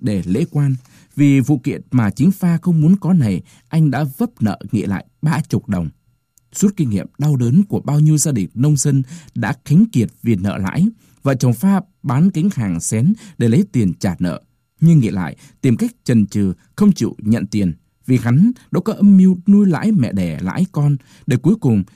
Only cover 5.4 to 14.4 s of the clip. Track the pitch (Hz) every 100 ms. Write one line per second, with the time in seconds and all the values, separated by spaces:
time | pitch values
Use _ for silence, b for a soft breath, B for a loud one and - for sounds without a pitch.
5.4 | - 107 - 92 78 - _ _ _ _
6.4 | _ - 208 - 131 98 - - 151 135
7.4 | 117 160 202 104 117 147 151 151 156 120
8.4 | 87 110 147 143 147 135 127 165 B 120
9.4 | 110 - - 156 226 127 98 - 117 98
10.4 | 98 87 92 120 208 - b b - -
11.4 | 131 113 190 196 - _ - 127 190 170
12.4 | 196 139 101 85 - 107 151 220 202 -
13.4 | 117 135 - 127 98 78 101 85 90 69